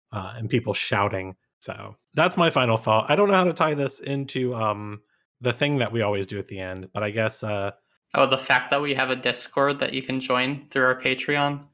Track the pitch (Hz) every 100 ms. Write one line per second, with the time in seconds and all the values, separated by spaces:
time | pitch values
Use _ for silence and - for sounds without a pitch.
0 | _ 104 95 120 110 120 113 101 - 104
1 | 101 98 95 95 _ _ - 104 104 104
2 | _ - 175 180 165 151 123 113 110 110
3 | 110 156 202 190 180 160 160 147 139 -
4 | 135 139 139 135 123 120 110 104 104 104
5 | _ _ _ - 123 117 147 143 110 113
6 | 104 101 98 104 95 98 92 92 92 104
7 | 104 107 110 - 110 104 98 - _ _
8 | _ 143 131 131 - 127 - 143 147 131
9 | 131 127 123 120 - - 139 139 131 131
10 | 131 131 127 127 127 143 - 139 127 127
11 | 135 131 - 147 143 143 -